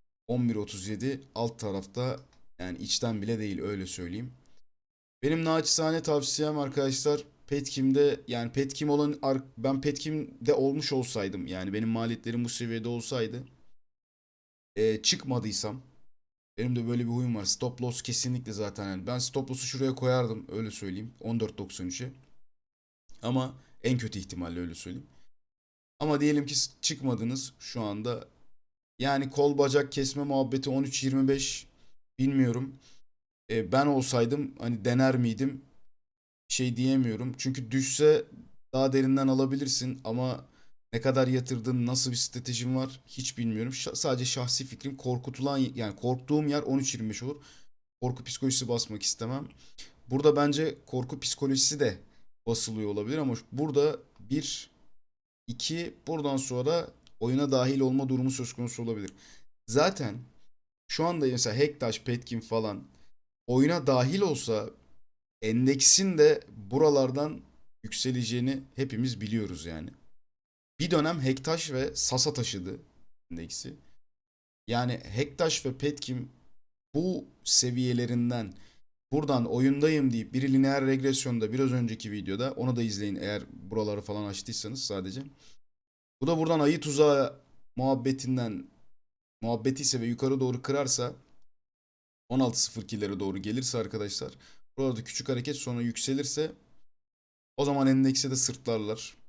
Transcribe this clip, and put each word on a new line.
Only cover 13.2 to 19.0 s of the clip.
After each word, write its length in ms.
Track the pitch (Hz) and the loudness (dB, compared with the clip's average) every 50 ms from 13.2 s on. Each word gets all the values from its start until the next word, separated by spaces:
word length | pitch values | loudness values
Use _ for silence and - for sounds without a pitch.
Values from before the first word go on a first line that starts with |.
| 113 110 - 123 127 - - _ - - - - - _ _ _ _ _ _ _ _ _ _ _ _ _ _ _ _ _ _ | -2 -2 -4 -8 -12 -14 -18 _ -20 -20 -20 -20 -20 _ _ _ _ _ _ _ _ _ _ _ _ _ _ _ _ _ _
e, 260 | 104 110 113 110 107 | 0 2 2 2 2
çıkmadıysam, 800 | - - 135 127 - 135 127 120 101 107 101 - - 104 117 131 - - - - - - - _ _ _ _ _ _ _ _ - | 2 2 0 2 0 -2 -2 -2 -2 -2 -4 -4 -4 -4 -6 -8 -12 -18 -20 -20 -20 -20 -20 _ _ _ _ _ _ _ _ -4
benim 180 | 117 127 127 | -2 0 0
de 120 | 120 117 117 | 0 0 0
böyle 160 | 123 120 120 | 0 0 0
bir 60 | 117 | 0
huyum 260 | 120 123 127 123 117 | 0 0 0 0 -2
var. 100 | 107 101 | -2 -2
Stop 360 | 95 - - 135 123 123 - | -2 -2 -2 -2 -4 -4 -4
loss 200 | 123 123 120 - | -4 -4 -4 -6
kesinlikle 520 | - - 117 - - 127 123 123 127 110 107 | -6 -4 -4 -2 -2 -2 -2 -4 -4 -6 -6
zaten, 360 | 101 107 101 98 - 101 98 | -6 -6 -6 -6 -6 -6 -6
yani 180 | 95 95 | -6 -6